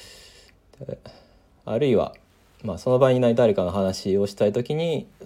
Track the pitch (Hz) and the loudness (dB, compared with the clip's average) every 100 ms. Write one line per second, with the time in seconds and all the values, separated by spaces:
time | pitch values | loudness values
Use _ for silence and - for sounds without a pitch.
0 | - - - - - _ _ - - - | -20 -20 -20 -20 -20 _ _ -18 -14 -14
1 | - - _ _ _ _ - 110 143 101 | -16 -20 _ _ _ _ -6 -2 2 2
2 | 76 - _ _ _ _ 107 85 127 127 | 0 -6 _ _ _ _ -10 -6 0 4
3 | 131 127 120 117 117 98 90 98 95 95 | 4 4 2 4 2 2 0 0 -2 -2
4 | 98 98 101 - 104 113 123 151 170 143 | -2 0 -2 0 0 0 -4 -4 -4 -4
5 | - - | -8 -16